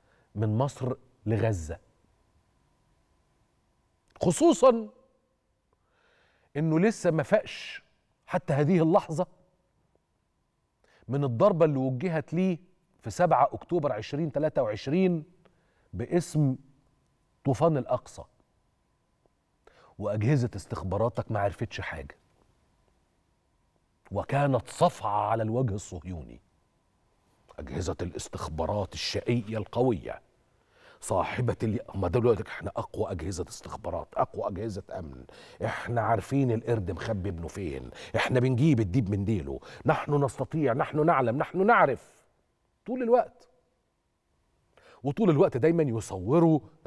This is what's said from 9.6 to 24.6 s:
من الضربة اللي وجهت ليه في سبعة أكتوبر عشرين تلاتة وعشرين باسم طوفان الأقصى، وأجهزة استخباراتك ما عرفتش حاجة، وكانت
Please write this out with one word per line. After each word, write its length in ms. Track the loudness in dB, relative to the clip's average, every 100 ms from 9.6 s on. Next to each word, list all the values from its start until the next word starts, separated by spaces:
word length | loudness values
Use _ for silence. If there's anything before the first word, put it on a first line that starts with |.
| _ _ _ _ _ _ _ _ _ _ _ _ _ _ -6
من 160 | -2
الضربة 420 | 0 4 4 6 4
اللي 120 | 4
وجهت 560 | 0 -2 -2 -4 -2
ليه 260 | 0 0 -2 -8 _ _ _
في 100 | -8
سبعة 340 | 0 2 4
أكتوبر 480 | 2 0 -4 -2 -2
عشرين 400 | -4 -6 -4 -4
تلاتة 320 | -2 -2 0
وعشرين 600 | -2 -2 -2 2 2 0 -6 _ _ _ _ _ _
باسم 640 | -10 -2 -2 0 2 2 0 -8 _ _ _ _ _ _ _
طوفان 340 | -2 2 2 2
الأقصى، 460 | -2 -4 -6 -20 -20 _ _ _ _ _ _ _ _ _ _ _ _ _ _ _ -20 -8
وأجهزة 500 | -4 0 2 2 2 -4
استخباراتك 760 | -10 -8 -2 0 0 -2 -4
ما 80 | 0
عرفتش 420 | -2 -2 -8 -8
حاجة، 360 | -10 -10 -12 -18 _ _ _ _ _ _ _ _ _ _ _ _ _ _ _ _ _ _ -10
وكانت 560 | -6 -2 0 2 0